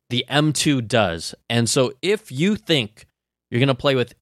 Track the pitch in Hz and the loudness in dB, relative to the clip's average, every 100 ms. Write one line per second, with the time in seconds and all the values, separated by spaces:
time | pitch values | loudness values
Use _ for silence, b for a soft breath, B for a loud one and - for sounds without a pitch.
0 | _ 123 - 135 151 139 160 139 110 123 | _ -6 -2 0 0 0 0 0 0 0
1 | 98 82 - - _ 117 117 143 123 - | 2 -2 -8 -14 _ 0 2 2 0 -2
2 | 175 208 - 127 185 214 - 151 107 - | -4 -4 -4 -2 -2 -2 -2 -2 -2 -10
3 | - _ _ _ _ 120 139 131 143 135 | -20 _ _ _ _ 0 0 0 0 0
4 | 120 - | -2 -8